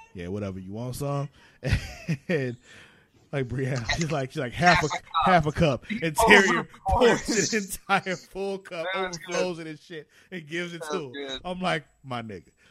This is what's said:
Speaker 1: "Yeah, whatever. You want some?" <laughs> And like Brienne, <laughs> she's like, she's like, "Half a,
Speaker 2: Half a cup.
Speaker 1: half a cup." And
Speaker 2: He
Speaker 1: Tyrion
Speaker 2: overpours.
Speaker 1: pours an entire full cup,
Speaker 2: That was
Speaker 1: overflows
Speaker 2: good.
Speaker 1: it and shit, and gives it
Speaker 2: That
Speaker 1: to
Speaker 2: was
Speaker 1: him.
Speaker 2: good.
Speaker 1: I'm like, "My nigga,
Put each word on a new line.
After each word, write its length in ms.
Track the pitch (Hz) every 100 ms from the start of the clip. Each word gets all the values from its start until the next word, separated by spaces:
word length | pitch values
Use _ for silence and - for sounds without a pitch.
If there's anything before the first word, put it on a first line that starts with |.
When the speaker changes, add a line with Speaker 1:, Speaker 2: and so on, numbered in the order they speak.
| -
Speaker 1:
"Yeah, 140 | 92 87
whatever. 300 | 104 101 95
You 120 | 92
want 220 | 107 127 120
some?" 320 | 143 143 139 - - _
<laughs> 60 | 127 - - - - - -
And 280 | 160 127 120 - - - _ _ _ _
like 140 | 143 123
Brienne, 360 | 123 131 131 110
<laughs> 60 | -
she's 140 | 156
like, 180 | 156 131
she's 80 | 156
like, 120 | 123
"Half 300 | 110 175 165
a, 40 | 151
Speaker 2:
Half 60 |
a 20 | -
cup. 280 | - - 190
Speaker 1:
half 200 | 175 151
a 60 |
cup." 320 | - 160 120 -
And 100 | 214
Speaker 2:
He 80 | 165
Speaker 1:
Tyrion 460 | 156 220 208 190 170
Speaker 2:
overpours. 600 | - - - - 247 - -
Speaker 1:
pours 260 | 294 277
an 100 | 220 190 - - 190
entire 180 | 190 175
full 420 | - 190 196 190
cup, 280 | - 175 170
Speaker 2:
That 140 | 190 185
was 100 | 170
Speaker 1:
overflows 380 | - 180 180 165
Speaker 2:
good. 80 | 160
Speaker 1:
it 40 |
and 80 | 151
shit, 280 | - 160 - _ _
and 160 | 185 147
gives 260 | 170 175
it 60 | 170
Speaker 2:
That 80 | 156
Speaker 1:
to 40 | 165
Speaker 2:
was 80 | 135
Speaker 1:
him. 60 | 139 139
Speaker 2:
good. 120 | 131
Speaker 1:
I'm 160 | 180 185
like, 240 | 180 160 - _
"My 180 | 135 120
nigga, 260 | 113 92 - _ _